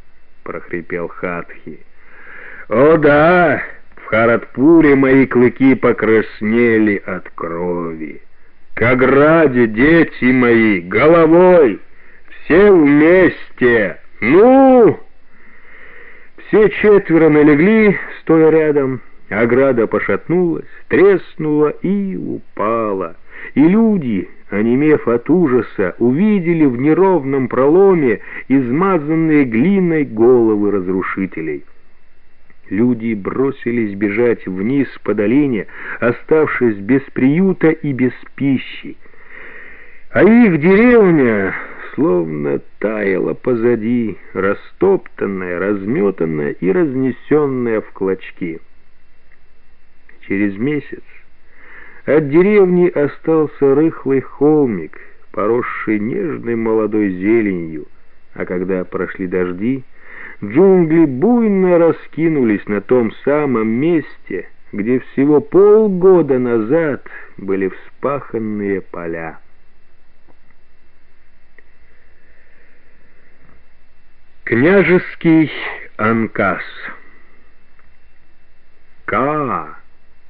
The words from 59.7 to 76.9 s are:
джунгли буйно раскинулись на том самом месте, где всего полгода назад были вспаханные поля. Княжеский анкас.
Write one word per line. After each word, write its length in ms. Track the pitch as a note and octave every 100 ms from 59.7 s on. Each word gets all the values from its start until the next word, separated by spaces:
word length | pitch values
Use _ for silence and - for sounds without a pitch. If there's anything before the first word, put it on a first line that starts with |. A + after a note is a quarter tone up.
| C3+ - - - - - -
джунгли 640 | G#2 A#2+ G3 F#3 D#3+ E3 D#3
буйно 720 | B2+ F#3+ A#3+ A3+ G3 F#3 F3
раскинулись 880 | E3 D3+ - - E3 D3+ A#2+ G2 -
на 120 | G#2
том 320 | - B2+ A2+ - -
самом 420 | D3 D3 A#2 A2
месте, 800 | A2+ D#3 E3+ C#3 - - F#2+ - - -
где 280 | G#2 G#2+ B2+
всего 420 | - - C#3 D3
полгода 960 | D3 F3 G3+ G#3+ G#3+ F#3 F#3 F3+ D3 C3
назад 680 | B2 A#2 G#2+ D#3+ D#3+ A#2+ - - - -
были 300 | F#2+ G2 F#2+
вспаханные 1120 | - - - B2+ C#3+ A#2 A#2 A2 G#2 G2+ G2
поля. 580 | F2+ F2 E2+ E2 D#2+ D#2+ - - - - - - - - - - - - - - - - - - - - - - - - - - - - - - - - - - - - - - - - - - - - - - - - - - -
Княжеский 1000 | A#2 D3 G3 D#3+ F3+ - - E3+ D#3+ D3+ - - - - -
анкас. 640 | G#2+ A2+ G#2+ - G2 F2 - - -